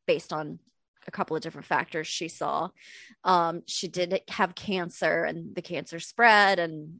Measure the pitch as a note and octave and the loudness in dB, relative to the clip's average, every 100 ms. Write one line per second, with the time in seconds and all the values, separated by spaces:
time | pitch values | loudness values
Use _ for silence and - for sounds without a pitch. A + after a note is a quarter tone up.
0 | - D3 - D#3 D3+ E3 _ _ _ _ | 0 0 0 -6 -6 -10 _ _ _ _
1 | - - F#3+ D#3+ D#3+ C#3+ - D3 - D#3+ | -10 -6 -4 -4 -6 -10 -2 0 0 -4
2 | D#3+ - D#3+ - D3+ D3+ F3 - - - | -6 -6 -8 -6 -2 -2 -2 -8 -20 -20
3 | - _ F#3+ F3+ E3 E3+ - - F3+ F3+ | -20 _ 4 4 4 -2 -6 -8 -6 -4
4 | F3 F#3+ - - F#3 - - F#3 F3 - | -2 -2 -2 -2 -2 -2 -4 -2 -4 -2
5 | E3 E3 D#3+ E3 E3 - F3 D#3+ E3+ E3 | 0 2 0 -4 -10 -10 -8 -8 -8 -10
6 | - - A#3 G#3 G3 F#3 E3 D#3 D#3 | -6 4 8 8 6 4 0 -4 -12